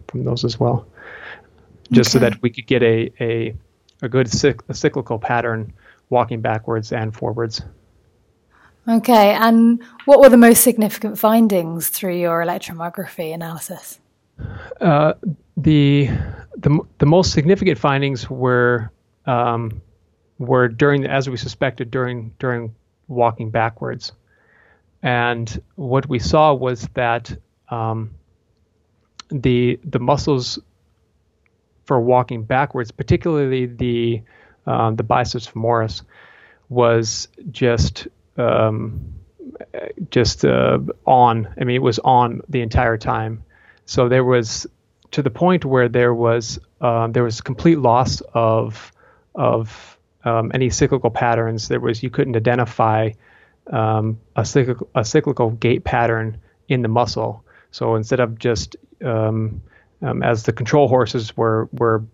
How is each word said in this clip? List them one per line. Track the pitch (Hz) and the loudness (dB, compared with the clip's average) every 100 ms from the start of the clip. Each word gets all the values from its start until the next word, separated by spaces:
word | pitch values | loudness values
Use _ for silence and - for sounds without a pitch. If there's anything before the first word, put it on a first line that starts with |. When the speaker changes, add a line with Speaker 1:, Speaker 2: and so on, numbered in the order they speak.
| - | -10
Speaker 1:
from | 123 | -8
those | 123 123 | -6 -4
as | 123 117 | -4 -2
well, | 123 120 - - - - - - _ _ _ _ - | 0 -2 -6 -20 -20 -20 -20 -20 _ _ _ _ 2
just | 120 113 | 4 4
so | 131 | 4
Speaker 2:
Okay. | 120 | 2
Speaker 1:
that | 104 | 0
we | 120 | -4
could | 117 117 | -6 -2
get | 127 | 2
a, | 117 113 117 - | 4 2 -2 -4
a, | 117 117 113 110 _ _ _ _ | -4 -2 -4 -8 _ _ _ _
a | 127 | -2
good | 131 120 | 0 0
cyc-, | - 143 123 - | 2 0 0 -8
a | |
cyclical | 127 151 139 117 113 | -4 -2 -2 -6 -6
pattern | - 120 117 113 107 - _ _ _ | -2 -2 -2 -4 -8 -14 _ _ _
walking | 123 117 120 | 0 0 -2
backwards | 113 110 110 113 110 | -2 -4 -2 -6 -4
and | 120 110 107 | -6 -6 -6
forwards. | 120 113 117 110 - - _ _ _ _ _ _ _ _ _ _ - | -8 -4 -6 -6 -14 -18 _ _ _ _ _ _ _ _ _ _ -2
Speaker 2:
Okay, | 226 233 233 202 | 0 4 6 6
and | 208 226 226 233 233 - - - | 4 4 6 6 4 -4 -10 6
what | 277 | 10
were | 277 | 12
the | 240 | 12
most | 233 233 | 10 8
significant | 254 220 214 - 214 214 | 4 2 -2 -2 -10 0
findings | 214 220 226 196 165 165 156 | 2 4 4 2 -2 -6 -6
through | - 190 175 | -6 -4 -2
your | 175 165 | -2 -2
electromyography | 170 185 - 170 170 185 170 - 160 | -2 -6 -10 -10 -10 -10 -14 -12 -10
analysis? | 160 165 165 - - - - _ _ _ _ - - - - | -10 -12 -12 -14 -16 -16 -20 _ _ _ _ -16 -14 -16 -2
Speaker 1:
Uh, | 180 147 156 - 202 147 _ - | 2 4 2 0 -8 -10 _ -2
the, | 147 151 143 143 135 113 - - - - | 2 4 4 2 2 -2 -6 -10 -16 -4
the, | - | 0
m-, | 151 - _ | 0 -2 _
the | 147 | 4
most | 170 185 | 4 2
significant | - 147 196 185 131 | 0 0 2 2 0
findings | 151 139 139 131 - | 0 0 -2 -4 -8
were, | 131 127 123 120 120 110 _ _ _ - | -4 0 2 2 0 -4 _ _ _ -4
um, | 123 120 117 113 - - _ _ _ _ _ | -2 0 -2 -6 -10 -18 _ _ _ _ _
were | 123 131 123 | 0 2 2
during, | 117 143 143 135 | 2 2 2 0
as | 139 135 | -2 -4
we | 123 | -8
suspected, | - - 139 120 120 | -10 -4 -4 -4 -6
during, | 131 123 123 110 - | -4 -4 -6 -12 -8
during | 135 120 117 113 _ _ - | -4 -4 -6 -14 _ _ -10
walking | 123 117 113 110 | 0 0 0 -4
backwards. | 113 113 113 123 117 - - _ _ _ _ _ _ _ _ | -2 -2 -4 -10 -10 -14 -18 _ _ _ _ _ _ _ _
And | - 123 120 117 113 - - - | -2 0 0 -2 -6 -10 -14 -12
what | 135 135 139 | -2 -2 0
we | 127 | -4
saw | - 160 156 | 2 4 4
was | 135 127 123 - | 2 -2 -4 -8
that, | - 120 120 117 - _ _ _ | -4 -2 -2 -4 -16 _ _ _
um, | 117 113 113 107 80 _ _ _ _ _ _ _ _ _ _ - | -6 -4 -6 -8 -14 _ _ _ _ _ _ _ _ _ _ -12
the, | 147 127 123 123 - | -4 0 2 0 -2
the | 156 131 | -6 -4
muscles | 123 143 - 135 123 - _ _ _ _ _ _ _ _ _ _ _ _ | 0 0 0 -2 -4 -12 _ _ _ _ _ _ _ _ _ _ _ _
for | - 131 | -2 0
walking | 117 123 123 120 | 4 2 2 -6
backwards, | 110 131 143 - 117 | -2 -2 -2 -4 -10
particularly | - - 175 175 156 135 131 123 | -10 -2 -2 0 -2 0 -2 -4
the, | 120 123 120 117 113 - _ _ _ - | -4 -4 0 -2 -4 -8 _ _ _ -4
uh, | 123 113 | 0 0
the | 110 | -2
biceps | 113 127 123 123 113 | -2 0 0 -6 -10
femoris, | 113 113 117 113 - - _ - _ _ _ _ | -6 0 0 -2 -6 -16 _ -20 _ _ _ _
was | 123 117 117 113 - - - 214 | 0 2 2 0 -8 -12 -16 -16
just, | 117 123 117 - - - _ _ - | -2 0 2 -2 -4 -16 _ _ -4
um, | 120 117 110 110 113 107 - - - _ 302 - - - - - 175 | 0 2 0 -2 -8 -10 -14 -18 -20 _ -20 -18 -16 -14 -14 -12 -4
just, | - 113 - 143 | 0 0 2 2
uh, | 127 64 127 135 - - | 4 2 2 -2 -6 0
on. | 131 120 113 107 - | 4 4 2 -4 -6
I | |
mean, | 127 123 | -2 0
it | |
was | 131 117 | 0 0
on | - 127 120 131 - | 2 2 2 -2 -6
the | 139 | -6
entire | 117 135 123 113 | -2 0 0 -2
time. | 131 117 110 113 - _ _ _ - | -4 -4 -4 -10 -14 _ _ _ -6
So | - 123 | 0 2
there | 131 | 2
was, | 127 127 113 - - _ _ _ _ | 2 2 0 -8 -12 _ _ _ _
to | - | -4
the | 135 | -4
point | 113 175 180 | 0 2 2
where | 143 131 123 | 2 2 2
there | 123 123 | 2 2
was, | 117 117 117 113 - - _ | 2 2 0 -2 -12 -16 _
uh, | 123 117 113 | -2 0 -2
there | 117 | -2
was | 120 110 | -2 -4
complete | - 131 170 165 | -8 -2 2 2
loss | 127 120 123 - - | 4 2 2 -4 -4
of, | 117 113 113 113 107 - _ _ _ _ | 0 2 0 -2 -10 -20 _ _ _ _
of, | - 123 117 110 - - _ _ _ 123 | -2 0 0 -4 -12 -20 _ _ _ -2
um, | 113 113 | -2 -2
any | 131 127 | -2 -2
cyclical | - 139 139 120 | 0 0 0 -2
patterns. | 117 123 117 113 113 - | 0 0 0 -2 -6 -4
There | 123 | -4
was, | 123 113 | -4 -4
you | 127 | -6
couldn't | - 143 117 | -4 -2 0
identify, | 113 120 120 - 113 110 110 110 _ _ _ _ - | 0 0 -2 0 0 2 -2 -6 _ _ _ _ -8
um, | 127 110 110 110 110 _ - | -2 0 0 -2 -6 _ -6
a | 113 | -2
cyclical, | 147 123 123 - | 0 0 -4 -4
a | 131 | -4
cyclical | 120 156 151 131 117 | 0 0 -2 -2 -2
gait | 113 117 - | 0 -2 0
pattern | - 123 117 113 110 107 _ _ _ | -2 -2 0 -2 -4 -10 _ _ _
in | 131 | -4
the | 117 | 0
muscle. | 113 117 123 113 110 _ _ _ | 0 -2 -4 -6 -8 _ _ _
So | - 120 113 | -6 -2 -2
instead | 110 127 | -2 -2
of | 123 113 | -2 -2
just, | 123 113 71 - _ _ | -4 -4 -6 -14 _ _
um, | 143 113 110 110 110 90 - _ _ _ | -6 -2 -2 -2 -4 -8 -16 _ _ _
um, | 147 120 | -8 -2
as | 123 113 | -2 0
the | 113 | -2
control | 110 113 151 135 | -4 0 2 4
horses | 127 110 131 110 - | 2 2 -2 -6 -2
were, | 113 110 113 | 0 0 -4
were | - 117 110 110 | -2 0 0 -4